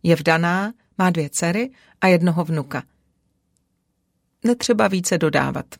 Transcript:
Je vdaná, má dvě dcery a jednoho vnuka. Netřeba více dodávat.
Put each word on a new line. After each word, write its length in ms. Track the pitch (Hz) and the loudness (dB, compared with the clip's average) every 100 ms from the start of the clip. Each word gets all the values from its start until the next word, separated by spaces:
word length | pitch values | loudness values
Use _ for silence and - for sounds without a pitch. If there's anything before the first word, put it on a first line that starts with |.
Je 120 | 170 160 | 2 2
vdaná, 580 | 156 160 170 180 208 - _ - | 2 0 2 0 -4 -8 _ -2
má 120 | 185 | 0
dvě 200 | 165 143 | 0 -4
dcery 400 | - 170 190 262 _ _ _ | -4 -2 -2 -6 _ _ _
a 60 | 190 | 2
jednoho 380 | 175 175 165 160 | 4 4 0 -2
vnuka. 380 | 160 139 135 - _ _ _ _ _ _ _ _ _ _ _ _ _ _ _ | -4 -6 -10 -12 _ _ _ _ _ _ _ _ _ _ _ _ _ _ _
Netřeba 440 | 233 240 - 226 208 | -2 0 0 2 2
více 300 | 190 180 175 | 0 -2 0
dodávat. 480 | 160 147 135 135 - - | 0 0 -2 -6 -12 -20